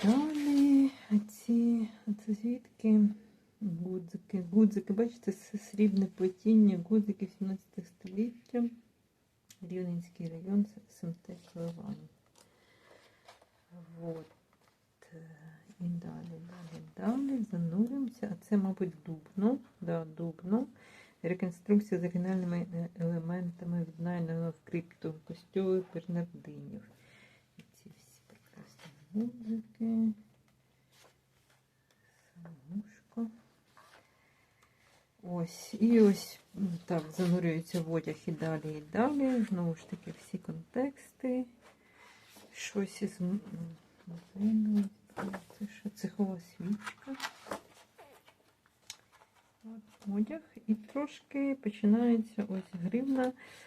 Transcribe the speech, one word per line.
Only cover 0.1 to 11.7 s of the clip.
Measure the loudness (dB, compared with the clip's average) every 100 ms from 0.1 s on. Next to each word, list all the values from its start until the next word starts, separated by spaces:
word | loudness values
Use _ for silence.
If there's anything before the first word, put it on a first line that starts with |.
| 4 2 0 2 6 8 8 6 2 0
А | 2
ці, | 2 -6 0 4 4 2 0 -6 -6
а |
це | -4 -2
звідки? | -2 -2 -4 -8 -2 6 8 8 4 -10 -20 _ _
Гудзики. | -6 -4 -4 -6 -6 -12 -4 -4
Гудзики, | 2 6 6 6 0
бачите, | 0 0 -2 -6
це | -6 -8 -12
срібне | -8 4 4 6 2
плетіння, | 0 -2 0 6 8 8 6 2
гудзики | 2 2 -2 -8
сімнадцяте | -6 -6 -6 -8 -14
століття. | -14 _ -8 -4 -4 -6 -6 -2 -2 -4 _ _ _ _ _ _ _ -18
Рівненський | -10 -6 -4 -4 -8 -10 -10
район, | -8 0 2 2 -2 -20
С | -12
М | -10
Т | -10 -14 -18 -14
Коливан. | -8 -8